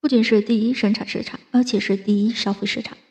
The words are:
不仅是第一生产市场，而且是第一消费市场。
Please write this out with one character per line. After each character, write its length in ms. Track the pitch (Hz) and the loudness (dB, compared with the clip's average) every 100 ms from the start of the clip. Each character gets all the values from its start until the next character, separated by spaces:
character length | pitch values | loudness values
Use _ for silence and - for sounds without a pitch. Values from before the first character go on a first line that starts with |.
不 80 | 302 | 2
仅 140 | 247 | 2
是 180 | 226 220 | 4 2
第 280 | 214 233 226 | 2 0 2
一 60 | |
生 180 | 254 202 | 0 0
产 140 | 214 - | 0 -4
市 160 | - | -8
场， 160 | - - _ | -10 -14 _
而 120 | 247 | 0
且 140 | 247 208 | 2 0
是 160 | - 196 | 0 -2
第 280 | 190 208 | 2 2
一 60 | 208 | 2
消 220 | 233 - | -2 -4
费 140 | 202 202 | -4 -4
市 160 | - | -6
场。 140 | 214 - _ | -8 -16 _